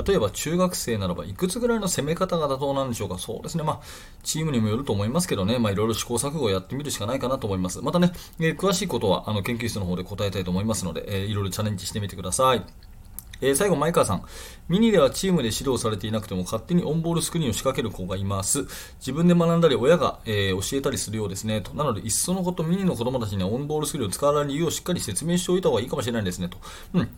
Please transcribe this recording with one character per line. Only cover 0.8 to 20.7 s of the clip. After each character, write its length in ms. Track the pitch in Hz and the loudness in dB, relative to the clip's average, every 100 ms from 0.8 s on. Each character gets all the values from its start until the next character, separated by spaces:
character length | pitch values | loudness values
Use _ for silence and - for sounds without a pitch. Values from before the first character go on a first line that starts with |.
| - 110 | -2 0
な 80 | 95 | 0
ら 80 | 87 | -2
ば 100 | 85 | -6
い 80 | |
く 140 | 98 185 | -4 -2
つ 120 | 240 | 0
ぐ 80 | 240 | 0
ら 80 | 233 | 2
い 40 | |
の 80 | 196 | 0
攻 200 | - 147 | 0 0
め 40 | |
方 240 | 170 185 170 | 0 0 0
が 100 | 147 | 0
妥 120 | 131 | 0
当 140 | 139 139 | 0 0
な 100 | 135 | -2
ん 40 | |
で 60 | 113 | -2
し 60 | |
ょ 60 | 98 | -4
う 20 | |
か？」 80 | 90 | -6
そ 220 | - 107 | -8 -8
う 20 | |
で 80 | - | -4
す 80 | 170 | -4
ね。 60 | |
ま 100 | 156 | -2
あ、 60 | - - - - - | -4 -6 -16 -18 -12
チ 200 | - 156 | -6 -2
ー 40 | 160 | 0
ム 60 | |
に 80 | 123 | 2
も 80 | 110 | 2
よ 100 | 113 | 0
る 60 | |
と 100 | 139 | 0
思 100 | 101 104 | 0 0
い 40 | |
ま 100 | 156 | 0
す 60 | - | 0
け 80 | 113 | 0
ど 80 | |
ね。 140 | 95 123 | 0 2
ま 120 | 110 | 2
あ、 20 | |
い 40 | 98 | 2
ろ 100 | 113 | 0
い 20 | |
ろ 80 | 107 | 0
試 80 | |
行 120 | - 120 | -2 -2
錯 180 | 139 | -2
誤 120 | 156 113 | 0 0
を 40 | |
や 80 | 95 | 0
っ 80 | 92 | -2
て 80 | 131 | -8
み 80 | |
る 80 | 131 | -6
し 80 | - | -6
か 80 | 104 | -4
な 80 | 131 | -2
い 40 | |
か 80 | 123 | -2
な 100 | 127 | -2
と 80 | 110 | -2
思 80 | 95 | 0
い 40 | |
ま 80 | 92 | -2
す。 100 | 90 | -2
ま 100 | 135 | 0
た 60 | 175 | 4
ね、 140 | 175 175 - - | 4 2 -12 -2
え 100 | 160 | -2
ー、 60 | - | 0
詳 160 | 190 | 0
し 100 | 185 | 0
い 40 | 196 | 0
こ 120 | 117 | 0
と 100 | 101 | 2
は、 140 | 85 - | 0 0
あ 60 | |
の、 80 | 107 | -2
研 160 | 90 120 | -2 -2
究 100 | 117 | -4
室 120 | 107 | -4
の 60 | 90 | -2
方 100 | 90 | -4
で 80 | |
答 200 | 90 104 | -4 -4
え 60 | 104 | -4
た 80 | 98 | -2
い 60 | |
と 80 | 90 | -2
思 100 | 90 | 0
い 40 | 110 | 0
ま 100 | 104 | 0
す 100 | 90 | -2
の 80 | |
で、 100 | 80 - | -6 -4
え 160 | 98 | -4
ー、 20 | 101 | -2
い 80 | |
ろ 80 | 104 | -2
い 20 | 98 | -2
ろ 40 | |
チ 100 | 90 | -2
ャ 40 | |
レ 80 | 107 | -2
ン 60 | 98 | -2
ジ 100 | - | -4
し 40 | |
て 80 | 110 | -6
み 80 | 101 | -6
て 80 | 90 | -6
く 60 | |
だ 100 | 90 | -4
さ 220 | - 131 | 2 4
い。 400 | 117 - - - - - - - - | 4 0 -14 -20 -20 -18 -16 -16 -2
え 100 | 131 | 2
ー、 40 | 139 | 4
最 140 | 202 | 4
後、 60 | 165 | 2
前 160 | 156 | 2
川 140 | 170 123 | 4 4
さ 80 | 92 | 0
ん。 80 | - - - - - | -4 -14 -16 -12 0
「ミ 100 | 185 | 4
ニ 120 | 226 | 6
で 80 | 196 | 8
は 100 | 135 | 6
チ 200 | - 190 | 4 2
ー 40 | |
ム 100 | 175 | 2
で 60 | 117 | 2
指 160 | - 135 | 0 0
導 80 | 117 | 0
さ 80 | 113 | 0
れ 80 | 104 | -2
て 100 | 107 | -2
い 40 | |
な 100 | 110 | -2
く 60 | - | -2
て 80 | 92 | -4
も 80 | |
勝 200 | 90 113 | -2 -4
手 100 | - | 2
に 100 | 175 | 2
オ 80 | - | 2
ン 100 | 160 | 0
ボ 100 | 165 | 0
ー 40 | 170 | 0
ル 60 | |
ス 100 | - | 0
ク 80 | 170 | 0
リ 40 | |
ー 40 | 139 | 0
ン 20 | |
を 40 | |
仕 60 | 101 | 0
掛 160 | 131 135 | 0 0
け 60 | |
る 80 | 117 | -2
子 160 | 98 92 | -4 -6
が 80 | 95 | -4
い 80 | |
ま 200 | 98 98 | -2 -2
す。 220 | 95 143 - - - - | 0 -2 -2 -10 -14 -12
自 120 | - | -6
分 160 | 139 175 | 4 6
で 60 | |
学 240 | 170 170 170 | 6 6 6
ん 20 | |
だ 80 | 165 | 6
り、 80 | 113 | 6
親 220 | 127 170 | 6 6
が、 220 | 123 - - | 4 -2 -2
え 280 | 104 98 | 0 2
ー、 180 | 92 - | 0 0